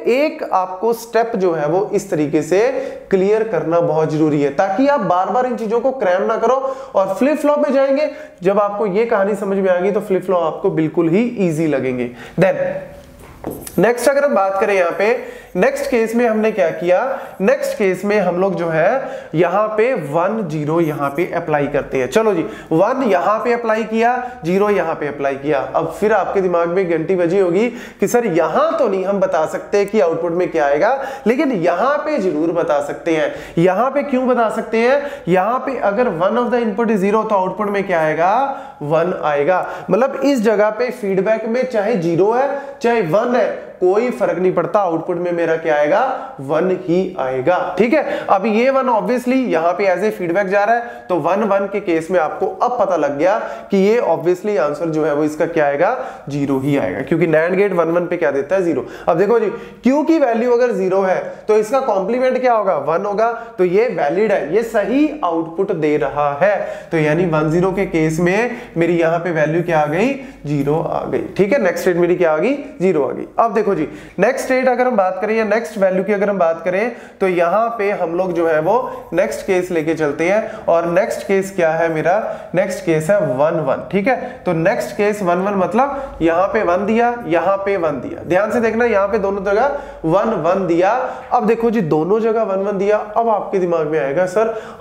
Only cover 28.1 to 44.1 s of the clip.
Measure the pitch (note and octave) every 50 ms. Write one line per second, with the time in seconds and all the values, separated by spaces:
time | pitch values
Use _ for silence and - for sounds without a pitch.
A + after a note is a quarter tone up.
28.1 | G3+ A#3+ A#3 A3 E3 E3+ E3 - D#3+ A3 D5 E5 E5 D#5+ C#4+ G#3+ G3 F#3+ F#3 F#3
29.1 | G3+ G3 F#3 F#3 F#3 E3 D#3 D3+ - D#3+ D#3+ - - G3+ G3+ G3 G#3+ A3 F#3+ E3
30.1 | E3 E3 E3+ F3 E3 F3 F3+ D#3+ D#3+ D#3+ D3 C#3+ C#3+ D3+ E3+ G#3+ C4+ C4+ C4+ -
31.1 | - - - G#3 A#3+ C4 D#4+ C4+ B3+ F#3 D#3+ E3+ E3+ F3 A3 C4 D4 D4 D4+ D#4
32.1 | D4+ C4+ F#3+ F#3 D3+ D3+ D#3+ E3+ E3+ E3+ D#3+ - D3+ C#3+ C#3+ - D3 - - E3+
33.1 | E3 D#3 D3 C3+ - - - - - E3+ E3 F3+ F3+ F#3+ A#3+ C4+ B3+ C#4+ C4+ C#4+
34.1 | B3+ B3+ C4 A#3+ B3+ A#3+ A3+ G#3+ G#3+ A3+ A3 - - A3+ A3+ B3 C4+ C#4+ C#4+ -
35.1 | - - - - F3 F#3 F#3 G#3 B3 B3 B3 C#4 C4+ - - G3+ G3 G#3+ B3+ A#3
36.1 | F3+ D#3 F3 G3 G#3+ A#3+ B3 A3 A#3 A#3+ A#3 A3 G3 G3+ A#3 G#3+ A#3 G3+ F3+ G3+
37.1 | G3+ A3 G#3+ G#3+ G#3+ G3 F#3 F#3 F3 - G#3+ G3+ G3+ G3+ F#3+ F#3+ F3+ E3 D#3+ D#3
38.1 | D3+ D3+ E3 F#3 G#3 A#3+ C4+ C#4 C#4 - - - - - D3+ C#3+ E3 D#3 E3+ F3+
39.1 | F3+ - - D3+ D3 C#3+ C#3+ D3 F#3 F3+ D3 - - - - - F3 G3+ B3 C4+
40.1 | C#4 - - C#4 C#4+ B3+ G3 A3+ G#3+ G3+ G#3 G#3+ G#3+ G#3+ B3 B3+ - - - G3
41.1 | F#3+ F#3 F#3+ G#3+ A3 A3 A3 A3+ A3+ B3+ B3+ B3+ - G#3+ F#3+ G#3+ B3 G3 D#3+ E3+
42.1 | E3+ D#3+ F#3 G#3+ A#3 B3 C4+ C#4+ C#4 - - - - - - A#3 A#3+ A#3 G3+ D#3
43.1 | D#3 G#3 A#3+ B3 B3 B3 G3+ - - - - - - - F3+ F3+ F#3+ G#3+ A#3+ B3